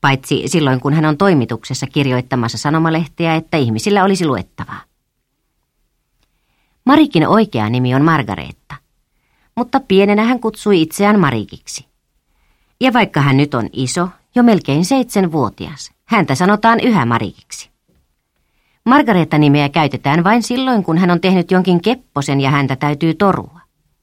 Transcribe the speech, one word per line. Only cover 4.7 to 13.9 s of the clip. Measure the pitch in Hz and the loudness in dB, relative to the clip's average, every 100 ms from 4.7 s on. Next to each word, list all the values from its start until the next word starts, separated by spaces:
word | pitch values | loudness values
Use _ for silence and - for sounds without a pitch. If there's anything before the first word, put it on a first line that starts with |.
| - - _ _ _ _ _ _ _ _ _ _ _ _ _ _ _ _ _ _ _ 247 | -16 -20 _ _ _ _ _ _ _ _ _ _ _ _ _ _ _ _ _ _ _ 2
Marikin | 302 294 170 139 | 4 4 2 2
oikea | 208 220 120 107 | 2 2 -2 -2
nimi | 123 123 131 | -2 0 2
on | 160 | 2
Margareetta, | 151 110 87 67 - - - _ _ _ _ _ _ _ - | 0 -2 -8 -12 -18 -20 -20 _ _ _ _ _ _ _ -8
mutta | 247 262 | -4 -4
pienenä | 262 190 202 208 | 2 2 4 2
hän | 226 247 | 0 0
kutsui | 220 214 208 185 | -4 -4 0 2
itseään | 160 - 202 208 | 0 0 2 4
Marikiksi. | 147 117 92 - - - - _ _ _ _ _ _ _ _ - | 2 -2 -8 -14 -18 -18 -18 _ _ _ _ _ _ _ _ -2
Ja | 254 | 0
vaikka | 233 196 151 | 2 0 0
hän | 139 135 | 2 2
nyt | 143 | 2
on | 127 107 | -2 -6
iso, | - 127 | -6 -6